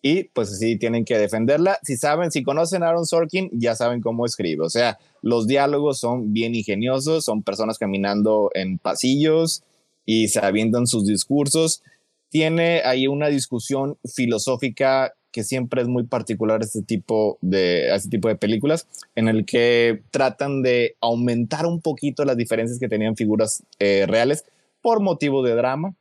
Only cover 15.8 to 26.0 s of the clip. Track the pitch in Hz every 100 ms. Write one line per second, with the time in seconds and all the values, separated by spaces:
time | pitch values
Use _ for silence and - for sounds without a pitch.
15.8 | 120 123 120 123 110 104 110 110 110 110
16.8 | 98 110 - 110 107 - 90 95 90 87
17.8 | 62 98 101 110 113 107 104 110 139 165
18.8 | - - - - 113 110 98 123 120 120
19.8 | 117 110 _ 135 131 110 143 139 127 123
20.8 | 117 - 117 117 123 120 117 151 165 170
21.8 | 160 139 143 - 139 123 117 113 113 123
22.8 | 123 107 107 107 110 107 110 - _ _
23.8 | 101 98 95 113 120 151 - _ _ _
24.8 | 233 226 196 165 147 135 127 117 123 135
25.8 | 185 180